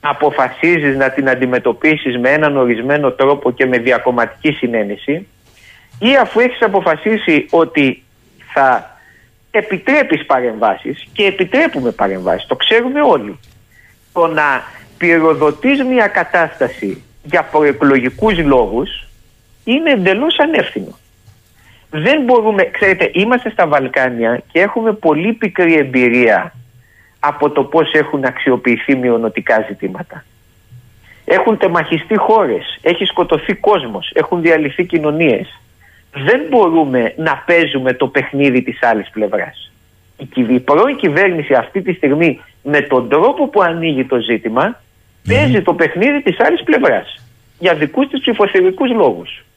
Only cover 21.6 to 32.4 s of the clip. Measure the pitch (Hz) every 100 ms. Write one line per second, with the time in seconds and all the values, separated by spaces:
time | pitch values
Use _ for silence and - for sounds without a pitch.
21.6 | _ - _ 151 175 302 247 247 214 202
22.6 | 170 - 196 180 165 170 208 247 240 -
23.6 | 175 147 131 135 127 120 117 120 - 165
24.6 | 202 233 220 214 165 147 185 226 208 175
25.6 | 175 160 139 127 123 123 117 98 85 -
26.6 | - _ _ _ _ _ 147 147 147 147
27.6 | 135 160 151 156 143 143 131 123 - 123
28.6 | 127 117 - 135 123 117 113 - - 110
29.6 | 110 101 98 92 - - - _ _ _
30.6 | _ - - _ - - - 185 233 214
31.6 | 190 170 151 160 - 214 - 220